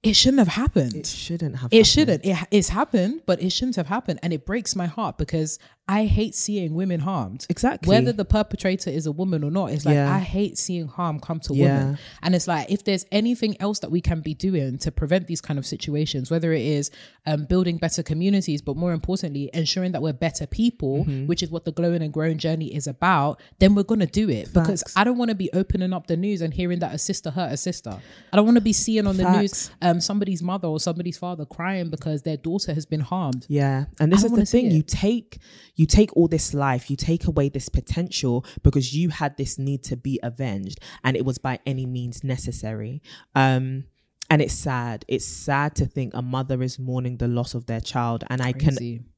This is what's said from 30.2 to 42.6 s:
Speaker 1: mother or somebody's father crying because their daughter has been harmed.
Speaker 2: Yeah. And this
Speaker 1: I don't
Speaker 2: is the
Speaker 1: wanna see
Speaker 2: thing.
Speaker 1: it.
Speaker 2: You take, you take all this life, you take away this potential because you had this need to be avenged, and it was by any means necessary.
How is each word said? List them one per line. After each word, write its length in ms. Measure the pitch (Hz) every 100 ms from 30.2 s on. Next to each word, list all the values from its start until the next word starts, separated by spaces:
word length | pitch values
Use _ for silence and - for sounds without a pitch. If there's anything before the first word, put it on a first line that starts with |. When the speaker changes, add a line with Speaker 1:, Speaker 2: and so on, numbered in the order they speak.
| 196 175
Speaker 1:
mother 260 | 175 190 175
or 100 | 156
somebody's 360 | 175 170 175 165
father 300 | 180 170 143
crying 420 | - 175 196 170
because 340 | 156 160 151
their 120 | 160 151
daughter 380 | 165 190 -
has 100 | 156
been 160 | 151 156
harmed. 460 | 135 185 156 127 -
Speaker 2:
Yeah. 380 | 143 139 135 143 -
And 140 | 151
this 60 | 196
Speaker 1:
I 20 |
don't 40 | 226
Speaker 2:
is 40 |
the 0 |
Speaker 1:
wanna 140 | 233 208
see 120 | 240
Speaker 2:
thing. 60 | 233
Speaker 1:
it. 20 |
Speaker 2:
You 80 | 156
take, 560 | - - 196 233 - - - - - -
you 100 | 160
take 300 | 208 208 -
all 100 | 170
this 260 | 160 -
life, 360 | 143 139 123 -
you 60 | 139
take 300 | - 170 185
away 200 | 151 139
this 200 | 135 -
potential 760 | - - - 180 - 131 120 - -
because 300 | 151 143 123 143
you 140 | 175
had 260 | - 143 143
this 220 | 135 -
need 240 | 135 139
to 120 | - 123
be 220 | 135 131
avenged, 560 | 120 117 131 98 95 - - -
and 120 | 127 131
it 80 |
was 140 | 131 123
by 220 | 135 123 -
any 200 | 131 127
means 380 | 123 123 -
necessary. 760 | 131 131 - 120